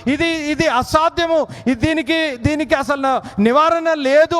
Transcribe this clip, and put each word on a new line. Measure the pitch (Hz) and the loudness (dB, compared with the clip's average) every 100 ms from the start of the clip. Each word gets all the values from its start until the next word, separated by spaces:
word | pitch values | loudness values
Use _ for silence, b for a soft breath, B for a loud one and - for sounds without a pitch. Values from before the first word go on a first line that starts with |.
| 233 | -4
ఇది, | 294 330 | 0 0
ఇది | 320 294 302 320 | -2 -2 0 2
అసాధ్యము, | 247 - 311 330 330 330 320 240 B 233 | 0 0 2 2 0 0 0 -2 B -4
ఇది, | 254 302 | 0 0
దీనికి, | 320 247 320 311 247 | 0 0 -2 -2 -2
దీనికి | 247 302 269 | -4 -2 0
అసలు | 294 277 277 269 247 - - | -2 -2 -2 0 -2 -4 -2
నివారణ | 220 269 320 330 330 | 2 2 2 2 0
లేదు | 311 262 294 320 339 | -2 2 4 4 2